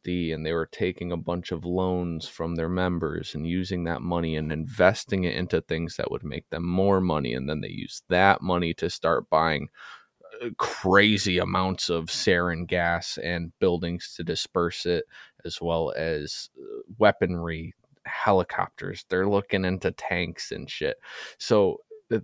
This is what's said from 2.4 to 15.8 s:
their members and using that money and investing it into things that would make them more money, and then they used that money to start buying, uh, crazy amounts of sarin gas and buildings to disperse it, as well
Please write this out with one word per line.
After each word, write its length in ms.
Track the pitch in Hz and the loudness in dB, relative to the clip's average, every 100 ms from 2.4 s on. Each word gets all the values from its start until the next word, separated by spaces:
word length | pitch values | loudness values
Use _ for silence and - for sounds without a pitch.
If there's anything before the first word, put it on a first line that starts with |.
| 82 82 | -4 -2
their 120 | 82 | -2
members 680 | 90 92 87 82 82 85 73 | 0 0 0 -2 -4 -6 -6
and 100 | 82 | -2
using 380 | 90 92 90 | -2 -2 -2
that 180 | 82 82 | -2 -4
money 340 | 87 85 82 78 | -2 0 0 -2
and 140 | 78 | -2
investing 760 | 78 71 - 92 117 - 98 | -4 -4 6 6 6 -2 -2
it 120 | 90 57 | 0 -2
into 240 | 90 82 | 0 -2
things 360 | - 80 82 - | 0 -4 -4 -4
that 140 | - | -4
would 140 | - | -4
make 260 | 73 73 - | -6 -10 -8
them 160 | 78 87 | -4 0
more 340 | 92 98 95 | 2 4 4
money, 340 | 90 78 62 | 4 0 0
and 140 | 62 67 | -4 -4
then 120 | 78 | -4
they 100 | 50 | -6
used 320 | - - - - | -8 -10 -10 0
that 340 | 90 98 - | 4 6 4
money 320 | 92 87 85 | 2 0 0
to 160 | - 87 | -2 -4
start 400 | - 82 73 - | -2 0 0 4
buying, 380 | 78 80 73 73 - - - _ _ - 113 | 4 4 0 -4 -14 -20 -20 _ _ -20 -10
uh, 60 | 120 - | -10 -4
crazy 800 | - - 95 95 107 101 101 90 | -6 -2 6 6 8 4 4 2
amounts 500 | 90 92 92 92 - | 2 0 0 -2 -2
of 180 | 85 82 | -2 -2
sarin 600 | - - 87 87 85 87 | -2 2 4 2 -2 -2
gas 520 | 90 85 85 - - | 0 2 0 -4 -6
and 300 | 85 87 82 - | -4 -4 -4 2
buildings 520 | 92 87 87 87 - - | 2 2 -2 -6 -8 -8
to 80 | |
disperse 600 | 85 - - 92 85 - | -4 -4 -2 0 0 -2
it, 200 | 87 85 - - - _ | 0 0 -2 -14 -20 _
as 160 | 87 - | -12 -6
well 320 | 85 82 | 0 0